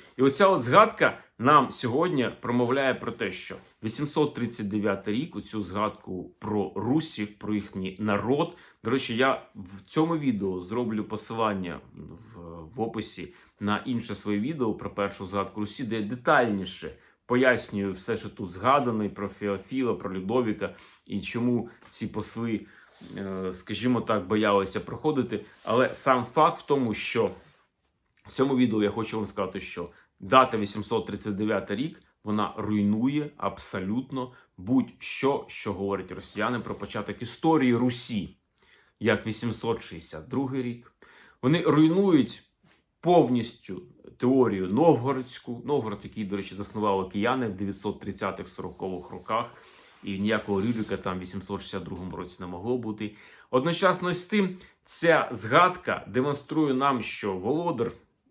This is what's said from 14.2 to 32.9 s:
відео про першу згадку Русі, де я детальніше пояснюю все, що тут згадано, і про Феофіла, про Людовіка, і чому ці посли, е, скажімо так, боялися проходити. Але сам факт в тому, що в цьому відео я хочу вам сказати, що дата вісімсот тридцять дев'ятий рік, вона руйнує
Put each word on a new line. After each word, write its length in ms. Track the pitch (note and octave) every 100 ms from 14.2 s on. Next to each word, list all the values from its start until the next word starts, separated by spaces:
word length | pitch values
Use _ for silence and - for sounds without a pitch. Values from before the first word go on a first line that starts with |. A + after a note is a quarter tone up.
| G#2+ G#2
відео 360 | B2 D#3+ A2+
про 160 | G2 -
першу 360 | - G2 - F#2
згадку 340 | G2+ F#2 -
Русі, 240 | G#2 -
де 120 | A#2+ A2
я 60 |
детальніше 920 | G#2 B2 - D3 A#2+ G2+ F#2 - D2+ - _ _ -
пояснюю 680 | B2 C3 A2+ - G#2 G2
все, 240 | F#2 - A2
що 120 | G#2+
тут 220 | - F#2+
згадано, 540 | F#2 A#2 C#3+ B2 A2
і 40 | G#2
про 200 | - G2
Феофіла, 640 | - G#2 G2 - C3 A#2+
про 200 | F#2 G2
Людовіка, 600 | F#2 F#2+ B2 A#2 G2+ F2+ - - - -
і 140 | G2+
чому 480 | - A#2 B2 A#2+ - - -
ці 180 | - G#2+
посли, 600 | G#2+ G2+ A#2 A#2 G#2 - - - - - G2+
е, 360 | G2 F#2+ F#2
скажімо 480 | F#2 - G#2 B2 A#2+
так, 260 | - G#2+ F#2
боялися 540 | G#2+ G#2+ G2+ F#2+ G2+
проходити. 640 | - A#2 D#3 C#3+ A2 G#2+ - -
Але 300 | - A#2 B2
сам 320 | - C3+ B2+ A#2+
факт 260 | D#3+ D#3+ -
в 60 | -
тому, 280 | C#3 A#2+
що 360 | G2+ - A#2 G2 - - _ _ _ _ _ _ _ -
в 60 |
цьому 240 | - C3+ B2+
відео 260 | B2 G#2+
я 80 | G2+
хочу 260 | A2+ A2 A2
вам 100 | G2+
сказати, 340 | G#2 F#2+ G2
що 300 | F2+ - E2+ - _ _
дата 360 | F#2+ C3 B2 A2+
вісімсот 500 | G2 A2 G#2 A2+ F2+
тридцять 300 | G2+ A2 G2
дев'ятий 400 | G#2+ G2+ G2 G#2
рік, 260 | D#3 - _ _
вона 300 | G#2+ G#2 G2+ -
руйнує 760 | G#2 G#2+ G#2